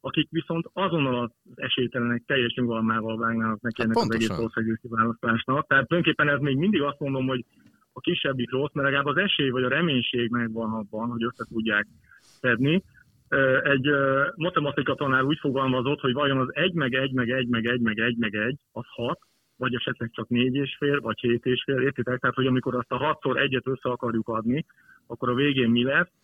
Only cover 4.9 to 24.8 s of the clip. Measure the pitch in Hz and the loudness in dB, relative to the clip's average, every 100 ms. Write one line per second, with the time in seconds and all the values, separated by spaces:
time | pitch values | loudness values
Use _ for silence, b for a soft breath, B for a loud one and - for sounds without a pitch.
4.9 | 113 117 113 117 113 - 139 - 139 127 | 0 0 0 0 0 0 -2 2 2 4
5.9 | 170 165 156 147 143 143 135 190 190 143 | 2 2 2 2 2 0 2 2 2 0
6.9 | 143 143 135 131 127 - b b b _ | -2 -4 -2 -2 -2 -6 b b b _
7.9 | - - 180 147 131 120 131 143 151 139 | -6 -2 0 0 -2 -2 -2 -2 0 0
8.9 | 139 143 143 202 - 139 123 127 139 175 | 0 0 0 0 0 0 0 0 2 2
9.9 | 131 117 120 120 120 117 110 113 110 104 | 2 0 -2 0 0 -2 -2 -4 -4 -6
10.9 | 107 117 117 117 - 113 113 110 104 104 | -6 -4 -2 -4 -6 -8 -4 0 0 0
11.9 | - b b b _ 127 113 139 180 - | -10 b b b _ 0 2 4 2 -2
12.9 | b b _ _ 143 135 131 - 139 139 | b b _ _ 2 4 4 4 2 4
13.9 | 143 139 135 139 - 165 170 147 143 135 | 2 2 2 0 -2 -2 0 0 -2 -2
14.9 | 131 139 131 135 156 147 131 131 127 123 | -2 0 2 2 0 0 0 0 2 0
15.9 | 143 135 123 143 135 127 143 185 170 131 | 0 -2 0 2 2 0 0 0 2 0
16.9 | 131 135 131 120 131 123 117 117 123 117 | 0 0 0 0 0 0 0 0 0 0
17.9 | 107 117 117 113 104 113 147 _ 110 - | 2 0 0 -2 0 -2 -4 _ -14 -12
18.9 | - 131 165 _ _ _ _ 127 123 - | -6 -6 -6 _ _ _ _ -4 -2 -6
19.9 | 123 117 - 113 120 127 135 135 - 143 | -6 -8 -8 0 2 2 0 -4 -2 0
20.9 | 143 117 107 120 117 131 123 - 131 135 | 0 -2 -2 0 0 0 -2 0 0 0
21.9 | - 123 123 127 131 131 127 127 123 - | -2 -4 0 -2 2 2 2 0 -4 -4
22.9 | 127 147 147 135 131 143 131 131 131 127 | -2 -2 0 -2 0 0 -2 -4 -4 -4
23.9 | 123 120 113 110 110 110 139 - b | -2 -2 -2 -2 -2 0 -2 -4 b